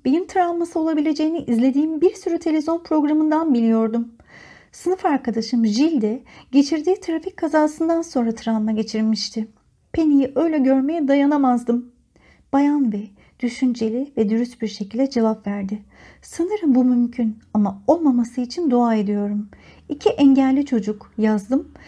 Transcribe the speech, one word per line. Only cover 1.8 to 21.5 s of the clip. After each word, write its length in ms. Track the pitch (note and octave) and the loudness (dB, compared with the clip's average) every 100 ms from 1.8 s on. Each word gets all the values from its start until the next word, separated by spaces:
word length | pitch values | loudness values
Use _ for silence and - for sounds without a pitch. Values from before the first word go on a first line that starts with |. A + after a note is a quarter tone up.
| D#4 D#4+ | 0 2
bir 140 | F4 | 0
sürü 240 | G#4+ - E4+ | 0 -4 -4
televizyon 440 | E4+ D#4 D4+ E4 | 0 -2 0 -4
programından 720 | E4 D#4 D4 D4+ D#4 D4+ E4 | -2 0 2 2 2 2 2
biliyordum. 540 | A#3+ A3+ A3+ A3+ A#3 A#3 - - - - - _ | 2 2 2 2 -2 -6 -10 -20 -20 -20 -20 _
Sınıf 320 | - - F#4 | -8 -4 -2
arkadaşım 640 | F#4 C#4 B3+ A3+ A3 B3 A3+ | 0 0 -2 -4 -2 0 2
Jill 340 | G#3 D#4 D#4 | 2 2 2
de 220 | G#3 B3 - - - | -2 -4 -10 -20 0
geçirdiği 480 | C4+ C#4 D#4+ D4+ F#4+ | 2 2 0 0 -2
trafik 360 | - D#4+ F4 - | -2 -6 -6 -6
kazasından 680 | D#4+ D#4 D4+ D4+ E4 E4 | -2 2 0 0 -2 -2
sonra 320 | E4 C4 A#3 | -2 -2 -2
travma 380 | A3+ - A3 G#3+ | -4 -4 -2 -2
geçirmişti. 760 | G#3+ A3 A3 A3 G#3+ - - A3 _ _ _ _ | -2 -4 -2 -2 -2 -4 -8 -10 _ _ _ _
Penny'yi 400 | - D#4+ C#4 C#4 | -2 2 2 2
öyle 240 | - E4 D#4 | 0 0 2
görmeye 500 | C4 C4+ C4+ E4 C#4 | 2 2 0 -2 0
dayanamazdım. 840 | C#4+ C#4+ D4 C4+ B3 A#3+ A#3+ A#3+ _ _ _ _ _ _ | 2 4 2 2 2 0 -2 -4 _ _ _ _ _ _
Bayan 400 | C#4 C#4+ D4 B3+ | 0 2 2 0
V 100 | G#3 G#3 - _ _ | -2 -8 -16 _ _
düşünceli 720 | A#3+ A#3+ C4 A#3+ A3 A#3 C#4+ - | -6 -2 -2 0 -2 -4 -4 -2
ve 120 | G#3+ | 0
dürüst 340 | A3+ A#3+ - | 0 -2 -6
bir 60 | G#3+ | -8
şekilde 420 | - G3+ A3+ C4+ | -8 -8 -2 -2
cevap 360 | B3 A3 A3 G#3 | 0 0 -2 -6
verdi. 360 | G3+ G3 G#3+ - - - - | -6 -6 -10 -12 -20 -20 -20
"Sanırım 520 | - - F4 G#4 E4+ | -12 -6 -4 0 2
bu 100 | B3+ | 4
mümkün 540 | B3+ B3 A#3+ - A3+ G#3+ - | 4 2 0 -2 -4 -4 -4
ama 280 | G#3+ G3+ G3 - | 0 0 0 0
olmaması 540 | E4+ D#4 B3 A#3 - | 2 2 2 -2 -4
için 300 | B3 - E4 | -8 -4 0
dua 240 | A#3+ A#3+ | 2 2
ediyorum. 540 | A3 G3+ G#3 G#3 G#3 G#3 - - - - | 0 0 -2 -4 -4 -8 -14 -20 -20 -12
İki 200 | D4 G#4+ | -4 -2
engelli 580 | - C#4+ C4 C4 C4+ C#4+ | 4 6 6 4 0 0
çocuk," 460 | A#3 G3 G#3 - - | -2 -2 -6 -10 -2
yazdım. 500 | G#3+ G#3+ G3+ | 0 0 0